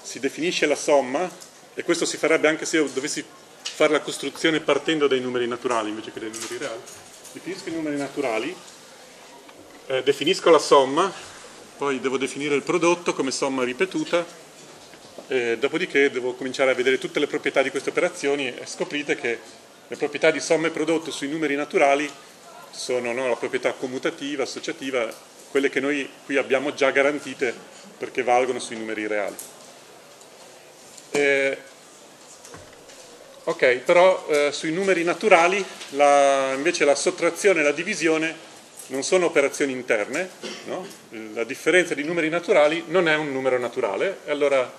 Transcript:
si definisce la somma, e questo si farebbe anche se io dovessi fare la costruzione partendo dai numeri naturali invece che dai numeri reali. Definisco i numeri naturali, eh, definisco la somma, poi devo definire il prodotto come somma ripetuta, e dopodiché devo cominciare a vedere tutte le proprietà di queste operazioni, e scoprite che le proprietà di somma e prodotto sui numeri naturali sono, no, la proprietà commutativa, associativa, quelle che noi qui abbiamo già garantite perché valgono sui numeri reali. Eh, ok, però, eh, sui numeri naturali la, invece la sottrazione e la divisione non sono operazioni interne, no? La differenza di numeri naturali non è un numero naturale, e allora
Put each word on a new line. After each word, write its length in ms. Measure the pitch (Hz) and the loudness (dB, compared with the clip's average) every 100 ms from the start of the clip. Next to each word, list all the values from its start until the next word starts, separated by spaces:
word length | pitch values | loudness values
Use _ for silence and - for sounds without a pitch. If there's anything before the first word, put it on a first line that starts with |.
si 180 | - 131 | -14 -6
definisce 460 | 131 - 165 170 | -6 -4 -4 -2
la 120 | 151 139 | 0 0
somma, 540 | - 147 127 135 180 - - - - | 4 2 4 -2 -4 -8 -20 -20 -20
e 80 | - | -12
questo 240 | - 170 165 | -2 0 0
si 100 | - | -2
farebbe 320 | 151 156 147 | 2 4 4
anche 160 | 156 | 0
se 140 | 147 160 | -2 0
io 80 | 143 | 0
dovessi 360 | 127 143 - 139 - - - - | -2 -6 -8 -10 -16 -20 -16 -14
fare 240 | - 151 | 0 2
la 80 | 147 | 2
costruzione 600 | - 143 139 - 160 156 | -2 -6 -8 -2 0 0
partendo 480 | 156 135 - 160 143 | 0 0 2 2 2
dai 120 | 131 | 2
numeri 260 | 127 123 120 | 0 -2 -2
naturali 440 | 120 127 120 110 | -2 -2 -2 -2
invece 220 | 107 107 | -6 -10
che 80 | - | -12
dai 100 | 110 | -12
numeri 260 | 113 - - | -10 -10 -8
reali. 240 | 139 117 - - - - - | -8 -10 -14 -20 -20 -20 -18
Definisco 360 | - - 185 180 | -16 -12 -10 -8
i 40 | |
numeri 240 | 165 156 143 | -6 -4 -4
naturali, 600 | 139 143 135 110 131 185 - - - - - - - - - - - - - | -6 -4 -2 -2 -4 -10 -16 -20 -20 -20 -20 -20 -20 -20 -20 -20 -20 -20 -6
eh, 140 | 131 | -2
definisco 460 | 131 139 139 185 - | 0 0 0 0 6
la 100 | 156 | 6
somma, 520 | - 147 131 143 190 170 - - - - - - | 8 6 6 2 -2 -2 -16 -18 -20 -20 -20 -6
poi 240 | 143 135 | -4 -2
devo 160 | 127 127 | -2 -2
definire 380 | 131 - 147 | -4 -6 -2
il 80 | 143 | -2
prodotto 500 | 131 170 165 175 - | 0 2 2 2 -2
come 200 | - 135 | -2 -2
somma 320 | - 143 135 | -2 -4 -2
ripetuta, 600 | 123 127 185 165 156 170 170 - - - - - - - - - - | -4 -2 -4 -4 -2 -2 -4 -12 -20 -20 -20 -20 -20 -20 -20 -20 -4
e 320 | 131 120 117 | -2 -2 -2
dopodiché 520 | 135 160 180 143 139 | -2 -2 0 4 4
devo 240 | 123 123 | 2 -6
cominciare 360 | 127 131 127 135 | -6 -8 0 2
a 40 | |
vedere 220 | 123 123 127 | 4 2 2
tutte 220 | - - | 0 -2
le 80 | 147 | -2
proprietà 340 | 151 139 143 | -2 -2 0
di 100 | 135 | 0
queste 200 | 139 - | -2 -4
operazioni, 560 | - 135 - 139 143 131 | -2 -2 -2 -2 -2 -2
e 180 | - | -8
scoprite 520 | 127 - 175 147 147 151 | -12 -8 -6 -6 -4 -4
che 240 | 120 113 - - - - - | -2 -6 -8 -20 -20 -20 -16
le 100 | - | -6
proprietà 340 | 147 139 165 | -6 2 2
di 100 | 147 | 2
somma 280 | - 160 160 | 0 0 0
e 20 | |
prodotto 400 | 160 151 165 - | -2 -2 -2 -2
sui 180 | - 139 | -8 -6
numeri 280 | 160 156 139 | -4 -2 -2
naturali 540 | 147 202 143 143 151 - - - - - - | -2 2 4 4 0 -8 -20 -20 -20 -20 -18
sono, 420 | - - 123 120 | -14 -4 -4 -2
no, 160 | 117 131 | -4 -2
la 80 | 117 | -2
proprietà 360 | 123 131 127 | -2 -2 -2
commutativa, 720 | 113 135 127 165 113 143 143 | -4 -6 -4 -6 -6 -8 -6
associativa, 680 | 127 - - 156 135 127 113 110 - - - | -6 -6 -10 -8 -4 -4 -4 -6 -18 -20 -4
quelle 180 | 139 139 | 0 2
che 120 | 143 | 0
noi 280 | 135 147 131 - | -2 -2 -4 -12
qui 120 | - 139 | -4 -2
abbiamo 360 | 113 131 143 | 0 0 0
già 200 | - 135 | 0 2
garantite 600 | 131 135 147 135 127 127 107 - - - - | 4 2 0 -8 -4 -4 -4 -14 -20 -20 -12
perché 240 | - - | -8 -4
valgono 380 | 120 123 127 123 | 2 2 2 -2
sui 160 | - 113 | -6 -10
numeri 300 | 110 107 107 | -8 -6 -4
reali. 280 | 107 98 92 - - - - - - - - - - - - - - - - - | -4 -4 -8 -16 -20 -20 -20 -20 -20 -20 -20 -20 -20 -20 -20 -20 -20 -20 -20 -6
Eh, 480 | 143 143 139 135 135 - - - - - - - - - - - - - - - - - - | 0 2 2 0 -2 -10 -20 -20 -20 -20 -20 -20 -20 -20 -20 -20 -20 -20 -20 -20 -20 -20 -12
ok, 320 | - 165 135 123 | -8 2 2 2
però, 500 | 127 175 185 185 - | 6 8 8 6 2
eh, 220 | 151 147 | 2 2
sui 200 | 143 160 | 0 -4
numeri 320 | 160 196 175 | -2 0 2
naturali 600 | 170 165 220 180 175 196 185 - - | 2 0 6 8 6 2 -4 -8 -10
la, 640 | 139 143 143 139 135 135 | 4 6 8 6 4 0
invece 300 | 135 151 170 | 0 -2 2
la 120 | 147 139 | 2 4
sottrazione 640 | - 180 170 165 202 175 | 2 0 -2 2 4 4
e 20 | |
la 80 | 147 | 4
divisione 640 | 147 175 196 160 160 160 156 - - - - - | 2 -4 0 2 2 0 -6 -16 -20 -20 -20 -8
non 160 | 131 | -6
sono 220 | 135 190 170 | 0 2 4
operazioni 440 | 156 139 - 143 | 4 2 0 -2
interne, 560 | 127 123 117 101 135 185 - 117 110 | -4 -2 -2 0 -4 -6 -10 -14 -14
no? 200 | 107 139 180 - - 117 110 | -10 -10 -10 -18 -18 -14 -12
La 120 | 107 | -6
differenza 500 | 113 135 - 175 170 | -6 -4 2 2 2
di 80 | 147 | -4
numeri 260 | 147 175 156 | -4 -2 -2
naturali 560 | 165 170 185 147 165 165 | -2 2 4 6 2 -2
non 200 | 170 170 | 0 2
è 60 | |
un 180 | 156 151 | 2 0
numero 240 | 135 131 127 | -2 0 0
naturale, 600 | 120 131 113 98 170 180 - | -2 -2 -2 0 -2 -4 -6
e 60 | |
allora 380 | 147 143 139 123 | 0 2 2 0